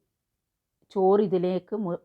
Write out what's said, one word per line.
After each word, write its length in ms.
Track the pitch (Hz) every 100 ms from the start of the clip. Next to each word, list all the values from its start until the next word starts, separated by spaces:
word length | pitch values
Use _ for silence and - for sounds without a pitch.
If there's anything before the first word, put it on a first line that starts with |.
| _ _ _ _ _ _ _ _ _
ചോറ് 280 | 202 190 202 208
ഇതിലേക്ക് 460 | 185 180 185 180 214 190
മു-, 180 | 175